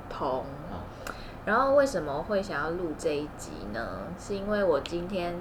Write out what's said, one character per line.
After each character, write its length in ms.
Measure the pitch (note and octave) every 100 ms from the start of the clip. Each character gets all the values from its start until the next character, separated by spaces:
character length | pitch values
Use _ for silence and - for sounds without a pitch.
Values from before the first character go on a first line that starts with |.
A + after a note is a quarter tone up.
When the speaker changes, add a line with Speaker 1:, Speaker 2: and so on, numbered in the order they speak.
| -
Speaker 1:
通。 340 | - D#3 D3+ C#3+ C#3+ -
Speaker 2:
嗯。 80 | F2+ F2+ - - - - - -
Speaker 1:
然 160 | A3+
后 140 | C#4 C#4+
为 100 | C4+
什 160 | F3+
么 220 | D3 C#3+
会 180 | G3 G3
想 220 | G3 C#3+
要 80 | D#3
录 220 | F3 E3+ D3
这 180 | D#3+ D3
一 140 | D3 -
集 140 | - D2+ G2+
呢？ 280 | A2+ G#2 F#2 A2+ F3+
是 140 | -
因 160 | G3 G3+
为 140 | G#3
我 160 | F#3+ C#3
今 280 | - E3+ F3
天 280 | G3 F3 F3